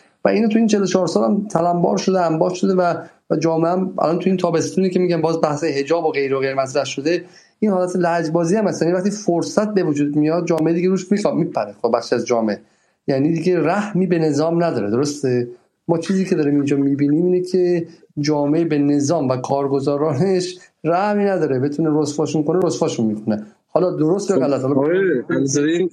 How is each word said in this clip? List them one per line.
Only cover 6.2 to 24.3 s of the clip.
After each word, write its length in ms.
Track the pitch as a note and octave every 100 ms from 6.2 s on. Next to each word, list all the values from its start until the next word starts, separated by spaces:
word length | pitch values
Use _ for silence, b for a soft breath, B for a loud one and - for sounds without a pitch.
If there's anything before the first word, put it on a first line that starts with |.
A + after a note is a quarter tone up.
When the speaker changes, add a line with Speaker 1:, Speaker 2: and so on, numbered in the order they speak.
| C3+ C3+
Speaker 1:
و 20 |
غیر 140 | C3+
مطرح 320 | C3+ C3 C#3+ C3
شده، 400 | - D3 F3 B B B B
این 120 | G#3+
حالت 240 | F#3 F3+ F3+
لجبازی 600 | E3+ E3+ D#3+ F3 E3+ G#3+
هم 120 | G3
هست. 140 | -
یعنی 120 | E3
وقتی 180 | F3+ G3
فرصت 640 | G3 - E3+ - - G#3+
به 100 | G3
وجود 320 | D#3+ C#3+ D3 D3
میاد، 320 | D3+ E3+ E3+
جامعه 260 | D#3+ D#3
دیگه 160 | E3+ F#3
روش 220 | F#3+ -
می‌خواد، 220 | G3+ D3+
میپره. 420 | C#3+ E3+ - G#2 -
خب 100 | A#2
بخش 200 | A#2 -
از 120 | A#2+ G#2+
جامعه، 360 | A#2 A2 G2+ b b b b -
یعنی 260 | C3+ D3+
دیگه 300 | E3 F3 F3
رحمی 440 | D3+ G3+ G#3 F3 F#3
به 120 | E3+
نظام 440 | D#3 C#3 D#3+ E3+
نداره. 260 | E3+ B2 G2+
درسته؟ 580 | A#2 D3 C#3+ C3 B2 A#2+ B B B -
ما 100 | E3
چیزی 280 | E3+ F#3+ F3+
که 100 | E3+
داریم 200 | D3 C#3+
اینجا 220 | C#3 C#3
می‌بینیم 480 | C#3 C#3 C#3+ D3+ F3+
اینه 160 | F3+
که 460 | F3+ F#3 F3 F3 E3 B B D3+
جامعه 460 | C#3+ D3+ C#3+ D#3+ E3
به 120 | D3
نظام 520 | C#3+ D3 C3+ E3 C3+
و 80 | B2+
کارگزارانش 1200 | B2+ C#3 C#3 C#3 C3+ C#3+ D#3 C3+ G3 F#3 E3+ - B _
رحمی 400 | D#3 F3 G#3 G#3
نداره، 360 | G3+ F#3 D3+ B2+
بتونه 300 | C#3+ C#3+ D#3+
رسواشون 500 | D3+ D3 - D3 D#3
کنه، 160 | D3 F3+
رسواشون 420 | F3 - D#3 - A2
می‌کنه. 400 | G#2+ A2+ G#2 B B _
حالا 240 | - F3+
درست 380 | D3 D#3 G3
یا 60 | -